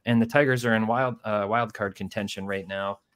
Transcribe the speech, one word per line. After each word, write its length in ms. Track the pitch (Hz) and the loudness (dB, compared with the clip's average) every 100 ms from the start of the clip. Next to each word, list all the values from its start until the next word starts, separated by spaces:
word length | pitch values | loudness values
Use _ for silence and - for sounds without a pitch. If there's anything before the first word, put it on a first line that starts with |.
and 160 | - 117 | 2 2
the 60 | 113 | 4
Tigers 400 | 143 143 123 117 | 4 4 2 2
are 80 | |
in 120 | 110 110 | 2 2
wild, 300 | 120 127 117 | 0 0 -4
uh, 220 | 110 104 101 | -4 -2 0
wild 240 | 113 117 | 0 0
card 220 | - 101 | -2 -6
contention 520 | - 95 110 101 - 98 | -6 -8 -6 -6 -6 -6
right 220 | 98 92 | -6 -6
now. 300 | 98 98 98 _ | -6 -6 -6 _